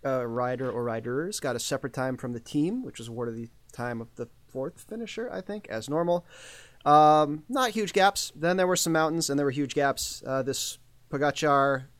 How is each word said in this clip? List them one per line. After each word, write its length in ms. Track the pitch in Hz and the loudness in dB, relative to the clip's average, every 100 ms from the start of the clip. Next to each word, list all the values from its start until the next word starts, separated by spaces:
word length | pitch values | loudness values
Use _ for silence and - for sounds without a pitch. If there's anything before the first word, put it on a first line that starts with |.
| 139 | -2
uh, 200 | 131 120 | -2 -2
rider 420 | 117 123 123 131 | -2 -2 -2 -4
or 120 | 117 | -2
riders 560 | 120 113 117 131 170 208 | -4 -4 -4 -4 -4 -4
got 140 | 143 120 | -4 -4
a 40 | |
separate 320 | - 135 135 | -4 -4 -4
time 260 | - 131 127 | -4 -4 -4
from 160 | 127 | -6
the 60 | 120 | -8
team, 440 | - 147 160 240 | -4 0 0 -2
which 160 | 247 - | -8 -12
was 80 | 117 | -12
awarded 260 | 113 120 113 | -6 -6 -6
the 140 | 117 - _ | -12 -16 _
time 260 | - 120 117 | -10 -6 -6
of 140 | 117 - | -10 -12
the 140 | 117 - - | -12 -12 -12
fourth 380 | 131 135 - - | -8 -8 -8 -14
finisher, 400 | 220 220 - 240 | -10 -10 -8 -8
I 100 | 185 | -8
think, 260 | 185 208 - | -8 -10 -8
as 200 | 110 120 | -10 -4
normal. 360 | 151 170 175 - - - - - - 143 | -2 2 0 -2 -20 -20 -20 -20 -4 6
Um, 580 | 151 151 151 151 151 - | 8 10 8 4 -2 -4
not 220 | 269 247 | 0 0
huge 220 | 220 196 | 0 0
gaps. 380 | 196 190 196 - - | 4 4 4 -8 -2
Then 220 | 165 185 | 0 2
there 100 | 180 | 2
were 80 | 180 | 2
some 160 | 170 | 2
mountains, 360 | 160 160 165 156 | 2 2 0 0
and 80 | 143 | 2
there 60 | 143 | 0
were 60 | |
huge 220 | 135 139 | 0 -2
gaps. 500 | - 139 135 - - - | 0 0 0 -6 -8 -4
Uh, 160 | 135 | -2
this 340 | 131 135 - - - - _ | -2 -4 -6 -10 -20 -20 _
Pogacar 720 | 143 143 - 151 143 139 135 131 | -2 0 0 2 4 4 0 -4